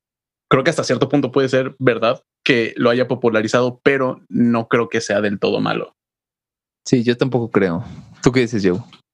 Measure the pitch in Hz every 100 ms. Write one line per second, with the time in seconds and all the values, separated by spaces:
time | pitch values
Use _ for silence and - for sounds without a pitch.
0 | _ _ _ _ - 127 147 139 120 120
1 | 139 147 135 139 131 131 131 - 127 110
2 | 113 131 _ _ - 123 110 - 120 123
3 | 120 120 120 110 110 123 127 127 143 139
4 | 127 - - - 120 117 117 123 113 113
5 | - 104 104 101 101 107 107 110 - _
6 | _ _ _ _ _ _ _ _ - 127
7 | 117 120 135 123 113 101 95 82 - -
8 | - - 135 127 113 110 95 92 - -
9 | _